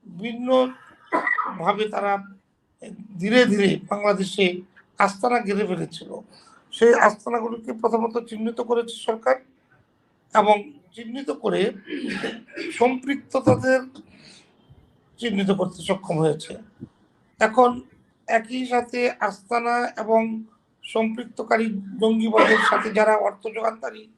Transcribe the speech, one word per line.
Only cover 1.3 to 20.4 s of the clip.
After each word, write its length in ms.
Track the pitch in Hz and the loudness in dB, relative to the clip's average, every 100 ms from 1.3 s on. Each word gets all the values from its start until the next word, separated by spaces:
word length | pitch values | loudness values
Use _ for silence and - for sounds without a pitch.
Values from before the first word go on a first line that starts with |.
| - - 185 | -2 -4 -4
ভাবে 200 | 165 202 214 | -2 0 -2
তারা 200 | 208 202 202 196 196 _ _ _ _ 226 190 - 175 | -2 -2 -2 -4 -20 _ _ _ _ -20 -18 -16 -6
ধীরে 200 | 190 247 240 | 2 6 6
ধীরে 180 | 202 196 160 - | 6 4 2 -2
বাংলাদেশে 540 | 208 208 196 196 - 185 180 - _ _ _ 202 | -2 0 0 -2 0 0 0 -12 _ _ _ 0
আস্তানা 320 | - 247 233 190 | 2 0 0 0
গেড়ে 160 | 202 196 | -2 -2
ফেলেছিল। 400 | 180 160 - - - - - _ _ _ | -2 -6 -10 -16 -16 -18 -20 _ _ _
সেই 200 | - 233 240 214 | 4 6 8 6
আস্তানাগুলোকে 640 | 208 - 233 226 226 - 226 | 4 -6 -4 -4 -8 -10 -4
প্রথমত 340 | 233 226 226 233 233 | 0 0 -2 -4 -8
চিহ্নিত 300 | 214 220 233 233 | -6 -6 -6 -2
করেছে 260 | 233 233 - - | -2 -2 -8 -6
সরকার 280 | 220 254 262 - _ _ _ _ _ _ _ _ | -4 0 0 -2 _ _ _ _ _ _ _ _
এবং 220 | 220 208 208 202 - _ - | 2 4 4 2 -18 _ -18
চিহ্নিত 340 | 226 254 277 277 | -12 -10 -8 -4
করে 180 | 208 175 202 - - - 226 196 - - - - - - | -2 0 0 -4 -12 -10 -8 -6 -8 -10 -16 -12 -10 0
সম্পৃক্ততাদের 1000 | 240 262 - 285 - 269 262 247 262 262 254 - - - - - _ _ _ - _ _ _ _ | 0 0 -4 -6 -4 0 2 2 4 2 0 -16 -20 -20 -20 -20 _ _ _ -20 _ _ _ _
চিহ্নিত 300 | 233 196 196 196 | -4 -2 0 0
করতে 200 | 185 - 165 | 0 -4 -4
সক্ষম 260 | 196 - 165 | -4 -2 0
হয়েছে। 300 | 156 160 - - - _ - _ _ _ _ _ | 2 0 -6 -16 -18 _ -20 _ _ _ _ _
এখন 300 | 220 220 247 240 - _ _ _ - | 0 6 4 4 -12 _ _ _ -2
একই 360 | 226 220 254 254 | -2 0 -6 -2
সাথে 280 | 247 240 247 247 247 214 | -2 -2 -2 -2 0 -4
আস্তানা 480 | 196 _ 233 233 240 240 - | -4 _ -2 0 -2 -2 -6
এবং 180 | 214 226 226 220 | 2 2 2 -6